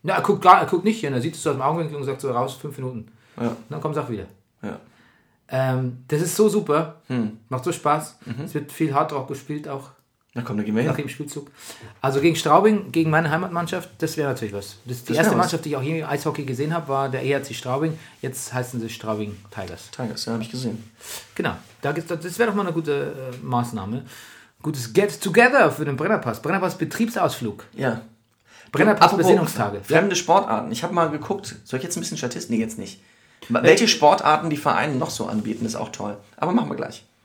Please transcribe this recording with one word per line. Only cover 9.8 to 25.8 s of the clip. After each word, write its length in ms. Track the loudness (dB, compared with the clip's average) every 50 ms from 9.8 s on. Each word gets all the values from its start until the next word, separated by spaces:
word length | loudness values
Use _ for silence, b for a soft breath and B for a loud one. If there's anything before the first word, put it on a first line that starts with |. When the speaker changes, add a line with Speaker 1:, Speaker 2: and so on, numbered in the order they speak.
| -12 -14 -20 _ _ _ _ _ _ _ _
Speaker 2:
Na 60 | -8
komm, 140 | -6 -4 -2
da 80 | -2 0
gehen 100 | 0 2
wir 80 | 2
hin. 80 | 2 2
Speaker 1:
Nach 60 | 0
dem 120 | -2 -4 -6
Spielzug. 400 | -8 -10 -10 -10 -10 -12 -12 -14 B B B B B B B B B _
Also 200 | -2 0 2 4
gegen 140 | 4 4 4
Straubing, 560 | 4 4 6 6 8 8 8 4 4 0 0
gegen 180 | 0 2 2 4
meine 220 | 4 4 4 4
Heimatmannschaft, 580 | 0 0 -2 -2 -4 -4 -4 -2 -4 -6 -8 -10 -6 -4
das 180 | -4 -4 0
wäre 120 | -2 0 0
natürlich 220 | -2 -2 -4 -6
was. 260 | -6 -8 -8 -10 -16 -18 _
Das, 200 | -10 -10 -10 -4
die 40 | -2
Speaker 2:
Das 0 |
wär 60 | 2 4
Speaker 1:
erste 120 | 4 4
Speaker 2:
was. 60 | 4 4
Speaker 1:
Mannschaft, 260 | 2 2 0 -4 -4
die 40 | -4
ich 80 | -4
auch 60 | -4
je 200 | -2 -2 -2 -4
Eishockey 420 | -2 -2 -4 -2 -2 -2 -4 -4 -6
gesehen 300 | -6 -4 -4 -2 -2 -2
habe, 140 | -4 -2 -2
war 200 | -2 0 0 -2
der 140 | -2 -2
E 80 | 0 0
R 120 | 0 0 -2
C 100 | -6 -12
Straubing. 420 | -8 -4 -4 -2 0 0 -2 -2 -6 B B B B
Jetzt 320 | -8 -8 -8 -8 -10 -6
heißen 280 | -4 -4 -4 -4 -6 -6
sie 80 | -6 -6
Straubing 460 | -8 -8 -4 -4 -4 -4 -4 -6 -8 -14 -16 -14
Tigers. 380 | -12 -10 -10 -10 -12 -14 -16 -16
Speaker 2:
Tigers, 320 | -10 -8 -8 -8 -6 -8 -6
ja, 80 | -4
hab 80 | -4 -4
ich 100 | -4 -6
gesehen. 400 | -8 -6 -6 -6 -6 -8 -12 -18 B B B B B B B B -8
Speaker 1:
Genau. 160 | -4 -4 -4 -4 -6 -14 -20 -18 _
Da 100 | -6 -4
gibt's, 160 | -4 -4 -6 -6
das 280 | -8 -8 -6 -10 -2 0
wäre 100 | 0 2
doch 60 | 2
mal 60 | 0 -2
eine 80 | 0
gute, 400 | -2 -2 0 0 -2 -2 -2 -4 -6 -8 -10 -10
äh, 140 | -12 -10 -6
Maßnahme, 560 | -2 0 0 0 -2 -4 -8 -6 -6 -6 -6 -8 B B B B B B B B B B _ -8
gutes 280 | -6 -6 -6 -8 2 4
Get 260 | 4 4 4 0 -4
Together 500 | -4 4 6 6 6 8 8 6 6 6
für 140 | 4 0